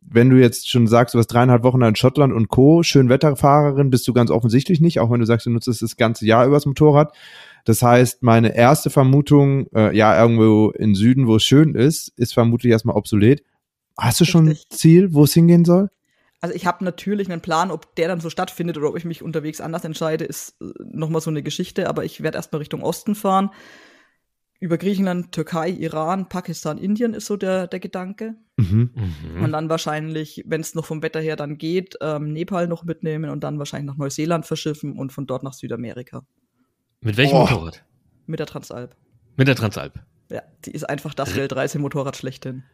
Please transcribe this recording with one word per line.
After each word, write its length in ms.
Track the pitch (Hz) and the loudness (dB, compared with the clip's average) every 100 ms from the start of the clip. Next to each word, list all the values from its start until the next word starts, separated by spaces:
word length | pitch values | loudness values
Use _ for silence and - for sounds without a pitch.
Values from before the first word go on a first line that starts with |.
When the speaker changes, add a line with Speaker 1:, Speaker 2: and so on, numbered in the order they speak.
| - 113 | 0 2
Speaker 1:
wenn 140 | 127 | 6
du 100 | 131 | 8
jetzt 300 | 123 117 - | 6 2 -4
schon 160 | 127 120 | 0 4
sagst, 300 | 117 123 120 | 4 4 0
du 20 | |
warst 160 | 113 | 0
dreieinhalb 300 | 120 123 123 | 2 4 4
Wochen 180 | 123 127 | 4 2
in 140 | 120 104 | 2 2
Schottland 380 | 127 135 139 | 0 2 0
und 140 | 117 110 | 2 0
Co., 360 | - 135 165 | 4 6 6
Schönwetterfahrerin 1040 | 165 139 127 135 151 131 147 147 147 139 143 | 4 4 4 4 2 2 2 4 2 0 2
bist 180 | 123 - | 0 0
du 60 | |
ganz 160 | 120 113 | 0 2
offensichtlich 500 | 80 117 120 - 170 | 2 2 0 0 2
nicht, 200 | 165 - | 2 2
auch 100 | 113 | 0
wenn 100 | 120 | 0
du 60 | 113 | 2
sagst, 220 | 117 - | 0 0
du 20 | |
nutzt 180 | 117 - | -4 -2
es 120 | 113 | -4
das 180 | 113 - | -6 -2
ganze 300 | 113 113 107 | -2 0 2
Jahr 180 | 110 127 | 4 4
übers 220 | 147 143 | 2 0
Motorrad. 480 | 131 151 143 151 _ - - - - - | 2 4 6 2 _ -20 -20 -20 -12 -2
Das 160 | 110 | 2
heißt, 400 | 123 123 123 - | 6 6 4 2
meine 340 | 123 113 113 117 | 4 4 4 4
erste 360 | 120 156 - | 4 4 2
Vermutung, 760 | 147 131 135 143 147 139 139 - | 2 4 4 4 4 4 2 -2
äh, 220 | - 107 92 | 2 2 4
ja, 240 | 107 90 | 4 6
irgendwo 480 | 117 113 110 107 107 | 4 6 6 6 2
im 240 | - 110 | 2 0
Süden, 320 | 98 110 131 123 | 2 4 4 4
wo 120 | 110 | 2
es 60 | |
schön 300 | - 135 156 | 4 4 4
ist, 360 | 117 131 160 - - | 2 0 0 -10 -6
ist 200 | 120 - | -4 2
vermutlich 360 | 117 120 120 | 2 2 2
erstmal 240 | 113 113 104 | 2 2 -4
obsolet. 460 | - 107 104 147 _ _ _ _ _ - | -2 2 4 2 _ _ _ _ _ -4
Hast 240 | 117 - | -2 2
du 40 | 170 | 2
schon 200 | 170 160 | 4 2
ein 40 | |
Speaker 2:
Richtig. 280 | 151 _ - | 0 _ 0
Speaker 1:
Ziel, 360 | 160 165 190 147 | 6 6 6 4
wo 80 | |
es 100 | 147 | 4
hingehen 320 | - 170 170 170 | 4 6 6 6
soll? 240 | 175 202 _ _ _ _ _ | 2 0 _ _ _ _ _
Speaker 2:
Also 120 | 175 | -10
ich 140 | 170 180 | -6 -6
hab 140 | - | -6
natürlich 480 | 185 170 - 208 196 | -8 -8 -6 -4 -4
einen 100 | 170 | -8
Plan, 300 | 175 160 185 | -4 -2 -2
ob 240 | 160 _ - | -6 _ -6
der 120 | 165 | -4
dann 120 | 180 | -4
so 100 | 160 | -8
stattfindet 480 | - 185 - 175 156 | -8 -8 -6 -8 -4
oder 120 | 147 | -4
ob 80 | 170 | -6
ich 80 | 165 | -10
mich 180 | 165 | -10
unterwegs 380 | - 160 151 156 | -8 -8 -8 -12
anders 220 | 160 165 | -10 -10
entscheide, 420 | 170 160 160 160 165 | -10 -8 -6 -4 -6
ist, 360 | - - _ | -12 -16 _
äh, 40 | - - - | -18 -16 -16
noch 180 | - 156 | -10 -4
mal 120 | 165 | -4
so 100 | 160 | -4
eine 100 | 156 | -8
Geschichte. 480 | 151 - 185 - 180 | -8 -8 -8 -6 -6
Aber 160 | 156 156 | -6 -8
ich 160 | - | -8
werd 140 | 156 - | -8 -8
erstmal 240 | 160 156 | -10 -10
Richtung 240 | 147 151 | -10 -8
Osten 320 | - 175 - 208 | -8 -8 -6 -4
fahren. 340 | 196 190 196 - - - _ _ _ _ _ _ _ _ | 0 0 -2 -6 -20 -20 _ _ _ _ _ _ _ _
Über 180 | 180 165 | -6 -4
Griechenland, 560 | 180 196 196 180 175 | -4 -4 -4 -4 -8
Türkei, 360 | - 156 170 165 | -10 -8 -6 -6
Iran, 580 | 180 160 156 156 190 185 | -6 -8 -6 -6 -6 -6
Pakistan, 480 | 180 180 160 160 151 | -10 -12 -10 -10 -8
Indien 360 | 190 214 233 | -6 -4 -4
ist 120 | 214 - | -6 -10
so 100 | 208 | -8
der, 320 | 190 185 180 | -4 -4 -6
der 140 | 185 | -10
Gedanke. 540 | 185 185 185 202 220 220 _ - | -12 -12 -14 -14 -14 -16 _ -4
Speaker 1:
Mhm. 360 | 92 104 120 - 98 78 80 82 | -2 0 -2 -4 -10 -10 -14 -6
Speaker 3:
Mhm. 80 | |
Speaker 2:
Und 80 | 156 | -4
dann 160 | 156 160 | -4 -6
wahrscheinlich, 760 | 160 160 151 156 156 151 - - | -6 -6 -8 -8 -10 -12 -14 -10
wenn's 260 | 156 160 | -10 -8
noch 120 | 160 156 | -12 -10
vom 180 | 160 | -8
Wetter 160 | 156 160 | -8 -8
her 160 | 160 156 | -8 -8
dann 220 | 147 147 | -10 -10
geht, 380 | 160 180 185 - | -6 -6 -6 -10
ähm, 320 | 151 151 151 | -8 -6 -8
Nepal 360 | 151 175 190 170 | -8 -8 -6 -6
noch 160 | 170 170 | -6 -10
mitnehmen 440 | 160 160 156 156 | -10 -8 -8 -8
und 140 | 143 | -8
dann 160 | 147 147 | -8 -10
wahrscheinlich 280 | 143 - 143 | -10 -10 -12
nach 60 | 139 | -8
Neuseeland 480 | 139 135 156 170 156 | -10 -6 -4 -4 -6
verschiffen 520 | 160 156 151 147 - | -8 -8 -8 -10 -10
und 140 | 135 | -12
von 160 | - 135 | -12 -10
dort 160 | 127 | -10
nach 80 | 135 | -10
Südamerika. 720 | 131 127 117 117 - 123 123 131 _ _ _ _ _ _ _ | -16 -14 -12 -12 -14 -18 -20 _ _ _ _ _ _ _ _
Speaker 3:
Mit 160 | 113 104 | -6 0
welchem 180 | 143 139 | 2 4
Speaker 1:
Oh. 40 | |
Speaker 3:
Motorrad? 420 | 104 113 82 - _ _ _ _ - | 2 0 -6 -16 _ _ _ _ -14
Speaker 2:
Mit 140 | 160 | -12
der 60 | 151 | -12
Transalp. 480 | 143 - - 123 _ _ _ _ - | -14 -16 -18 -18 _ _ _ _ 0
Speaker 3:
Mit 140 | 135 | 0
der 60 | 123 | 2
Transalp. 420 | 110 - 69 - _ _ _ | -4 -6 -14 -16 _ _ _
Speaker 2:
Ja, 120 | - _ _ | -16 _ _
die 80 | - | -16
ist 140 | - - | -14 -10
einfach 240 | 147 151 | -10 -12
das 200 | 143 139 | -10 -8
Speaker 3:
Äh. 40 | 131 | -6
Speaker 2:
Weltreisemotorrad 760 | 139 127 143 147 143 143 135 - | -6 -6 -6 -6 -8 -6 -8 -10
schlechthin. 480 | 135 127 135 127 131 | -14 -14 -14 -16 -20